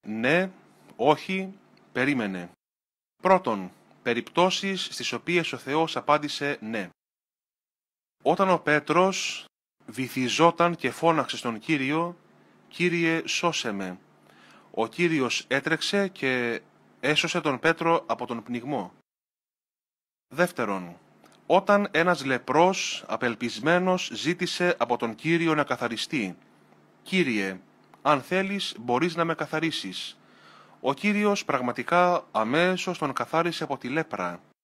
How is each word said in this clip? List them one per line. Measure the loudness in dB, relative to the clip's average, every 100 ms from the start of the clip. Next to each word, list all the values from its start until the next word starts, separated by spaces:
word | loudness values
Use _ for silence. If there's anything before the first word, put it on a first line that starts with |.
| -8
Ναι, | -2 2 2 0 -8 -20 _ -20 0
όχι, | 2 2 0 -6 -6 -14 _ _ _
περίμενε. | -2 0 0 -2 -6 -10 _ _ _ _ _ _ _
Πρώτον, | 4 4 4 -2 -4 -12 _ _
περιπτώσεις | -2 -2 -2 2 2 2 -4 -4 -6
στις | -8 -6
οποίες | -6 -2 -2 -2
ο | -8
Θεός | -2 0 0 -2
απάντησε | 2 2 2 -4 -4 -6
ναι. | -6 -6 -8 _ _ _ _ _ _ _ _ _ _ _ _ _
Όταν | 0 2 4
ο | 2
Πέτρος | 2 0 2 4 4 2 -6 -8 -14 _ _ _ -14
βυθιζόταν | -8 -6 -2 -2 4 4 6 2 2
και | -4
φώναξε | 0 2 2 0 -4
στον | -6 -6
Κύριο, | -2 -2 0 -2 -2 -8 _ _ _ _ _
«Κύριε, | -2 0 2 0 0 -2
σώσε | 0 0 -2 -4
με», | -4 -6 -10 _ _ _ -20 -20 -20 _
ο | -4 -4
Κύριος | 0 0 2 0 -2 -2
έτρεξε | -2 0 -2 0 0 -2
και | -2 -2 0 -2 -4 -10 _ _ _
έσωσε | 0 0 0 -2
τον | -2 2
Πέτρο | 2 2 2 2 0
από | -4 -4
τον | -8
πνιγμό. | -6 -8 -4 -6 -6 _ _ _ _ _ _ _ _ _ _ _ _ _ _
Δεύτερον, | -2 -2 0 -2 -2 -6 -16 _ _ -20 -20 _
όταν | 4 6 4 4
ένας | 2 2 2
λεπρός, | 0 -2 2 6 6 4 -4 -8 -6
απελπισμένος, | -2 -2 -2 -6 -2 2 4 4 0 -2
ζήτησε | -4 -4 -2 -4 0 0 0
από | 0 0
τον | -2
Κύριο | -4 0 2 2
να | 2
καθαριστεί, | 0 -2 -2 -4 -4 -4 -4 -6 _ _ _ _ _ _
«Κύριε, | -4 0 2 0 -2 -6 -16 _ _ -4
αν | 2 2
θέλεις, | 2 -2 -2 -4 -6 -8
μπορείς | -2 0 0 0
να |
με | -2
καθαρίσεις», | -2 -4 -4 -4 -6 -8 -10 -12 -16 _ -20 -20 -20 -20 -6
ο | -4
Κύριος | 0 0 2 2 0
πραγματικά | 0 -2 0 -4 2 4 4 2 0
αμέσως | -2 2 2 2 0 -4 -4
τον | -4
καθάρισε | -4 -2 0 0 -2
από | -6 -6
τη | -4
λέπρα. | -4 -4 -4 -6 -8 _ _